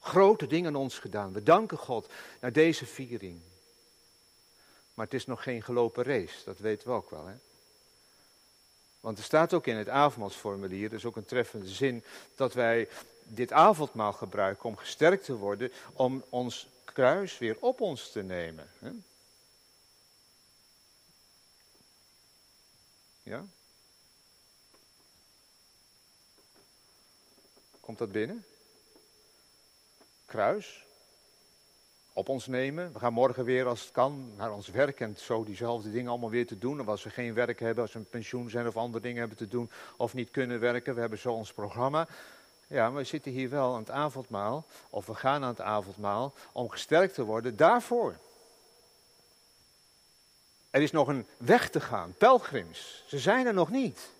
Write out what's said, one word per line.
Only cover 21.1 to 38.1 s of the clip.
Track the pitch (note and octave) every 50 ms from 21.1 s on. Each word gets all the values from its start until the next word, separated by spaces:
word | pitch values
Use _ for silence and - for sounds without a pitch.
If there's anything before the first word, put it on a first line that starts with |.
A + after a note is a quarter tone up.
| _ _ _ _ _ _ _ _ _ _ _ _ _ _ _ _ _ _ _ _ _ _ _ _ _ _ _ _ _ _ _ _ _ _ _ _ _ _ _ _ _ _ _
Ja? | - G#2 B2+ F3+ G3+ _ _ _ _ _ _ _ _ _ _ _ _ _ _ _ _ _ _ _ _ _ _ _ _ _ _ _ _ _ _ _ _ _ _ _ _ _ _ _ _ _ _ _ _ _ _ _ _ _ _ _ _ _ _ _ _ _ _ _ _ _ - _ _ _ _ _ _ _ _ _ _ _ _ _ _ _ _ _ _ _ - _ _ _ -
Komt | - - A2+ G2+
dat | A#2+ G#2 G2
binnen? | G#2+ G#2+ B2+ G3+ A#3+ G3+ - - _ _ _ _ _ _ _ _ - _ _ _ _ _ _ _ _ _ _ _ _ _ _ _ _ _ _ _ _ - _ _ _ _
Kruis. | - - A2 G2+ A2+ E3+ G#3 G3+ - - - - - - _ _ _ _ _ _ _ _ _ _ _ _ _ _ _ _ _ _ _ _ _ _ _ _ G2
Op | F#2+ -
ons | C3+ B2+ -
nemen. | - C3 B2+ C3 C3+ C#3+ E3 F3+ F3 C#3
We | -
gaan | B2 A#2+ A#2
morgen | A#2 B2+ C3 B2 - B2+
weer, | A#2+ B2+ B2+ C3
als | B2+ A#2+ A2
het | - -
kan, | _ - B2 C3+ D3 C#3 C3 A#2+ G#2
naar | F#2 G2+ A2+ G#2
ons | G2+ F#2+ -
werk | F2 A2+ C#3 C#3+ C#3 -
en | B2+ G#2+ G#2 -
zo | - - A#2+ A2 A2+
diezelfde | G#2+ G2+ F#2 A#2+ A#2 A#2+ A#2 G#2 G#2+
dingen | G#2 A#2+ B2+ A#2+
allemaal | A#2+ A#2+ A#2+ A2+
weer | G#2+ A#2+ A#2+
te | A#2+ A2+ F#2+
doen. | G#2 B2+ D3 D3
Of | B2+ G#2+
als | G#2+ G2+ -
we | A2+
geen | - - B2 A#2 A2+
werk | A#2 B2 A#2 A#2 -
hebben, | A#2 A2+ A2+ A2+ A#2+
als | G#2 -
we | A#2
een | G#2+
pensioen | -